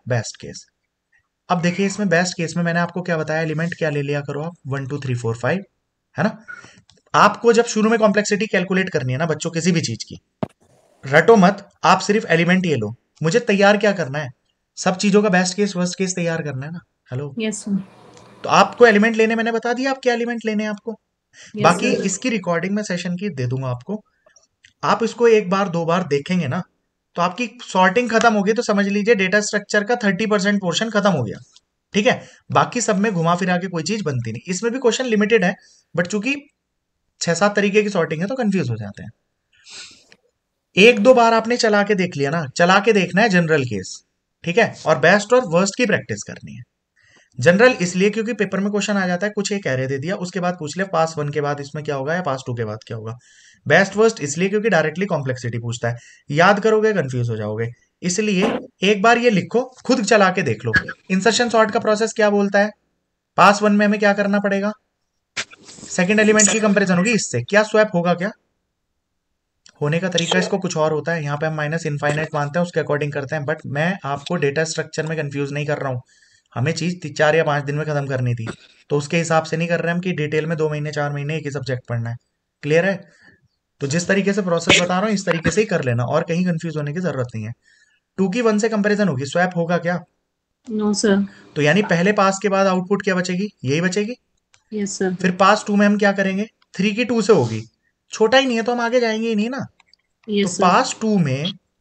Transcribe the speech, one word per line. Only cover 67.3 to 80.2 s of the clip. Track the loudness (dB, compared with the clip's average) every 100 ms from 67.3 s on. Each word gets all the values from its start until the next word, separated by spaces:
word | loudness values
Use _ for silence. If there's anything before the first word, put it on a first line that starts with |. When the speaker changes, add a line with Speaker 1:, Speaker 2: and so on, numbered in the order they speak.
| -4
Speaker 1:
क्या | 0 2
स्वैप | 2 2 2
होगा | 0 0
क्या? | 0 -4 -8 _ _ _ _ _ _ _ _ _ _ _ _ _ _
होने | -2 -2
का | 0
तरीका | -2 0 0
इसको | 0 -2
कुछ | -2 0
और | 0
होता | 0 -2
है, | -4
यहाँ | -4 -4
पे | -4
हम |
माइनस | -4 -4 -4 -4
इनफाइनाइट | -2 -2 -2 -2
मानते | -4 -2 -2
हैं, | -2
उसके | -2
according | -2 -2 -2
करते | -6 -6 -6
हैं, |
but | -4 -6 -6
मैं | -2 -2 -2
आपको | -6 -8 -4 -2
डेटा | 0 0
स्ट्रक्चर | -2 -4 -6 -6 -4
में | -4
कंफ्यूज | -4 -4 -4
नहीं | -4 -4
कर | -4
रहा | -4
हूँ। | -6 -10 _ _ _ _ -4
हमें | -4
चीज | -2 -4 -6
ती-, | -8
चार | 0 2 2
या |
पांच | 2 -2
दिन | -4
में | -6 -4
खत्म | -4 -4
करनी | -4 -2
थी, | -4 -6 -12 -18 _ -4
तो | -4
उसके | -2 -2
हिसाब | 0 0
से | 0 -2
नहीं | -2
कर | -2
रहे | -2
हम | -2
कि | -2
डिटेल | -4